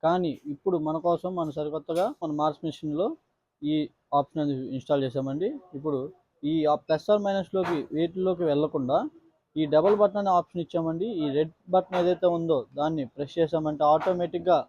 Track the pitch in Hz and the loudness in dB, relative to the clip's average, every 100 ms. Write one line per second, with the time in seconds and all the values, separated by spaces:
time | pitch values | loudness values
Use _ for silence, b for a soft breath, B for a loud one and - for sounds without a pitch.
0 | 160 180 175 127 - - 190 175 156 156 | 2 0 0 -4 -10 -4 -2 0 0 -2
1 | 175 170 180 185 156 147 151 156 151 165 | 0 0 -2 -4 -4 -4 -6 -6 -4 -2
2 | 208 302 160 147 151 147 160 - 156 147 | -2 -4 -6 0 0 -2 -8 -6 -6 -2
3 | 214 320 _ _ _ _ 147 151 151 _ | -2 -4 _ _ _ _ -2 -2 -2 _
4 | _ 143 143 160 147 135 131 131 - 143 | _ -2 0 -4 -2 -4 -6 -8 0 0
5 | 135 127 135 143 196 294 - 147 151 139 | 0 -2 -4 -4 -4 -6 -14 -8 -4 -4
6 | 143 - _ _ 143 160 151 147 - 156 | -6 -12 _ _ -2 0 2 0 0 -2
7 | - 208 196 196 185 190 175 165 - 147 | 2 0 2 -2 -2 -2 0 -2 -2 -2
8 | 170 185 185 175 165 147 151 147 127 156 | -2 0 -2 0 0 2 0 -2 0 0
9 | 294 - _ _ _ 156 156 151 175 208 | -2 -10 _ _ _ -4 2 4 6 6
10 | 208 208 202 180 165 180 160 170 160 165 | 4 2 2 2 0 -8 -4 -2 -2 -4
11 | 214 196 151 139 156 _ - 185 185 180 | -4 -2 -2 0 -2 _ 0 0 2 0
12 | 175 180 185 170 165 147 107 135 151 160 | 2 2 2 2 0 0 0 -4 -2 -2
13 | 127 - 143 - 160 160 156 151 151 156 | -6 -8 -6 0 0 0 -2 2 4 4
14 | 180 180 175 175 170 165 | 4 0 -2 -2 2 2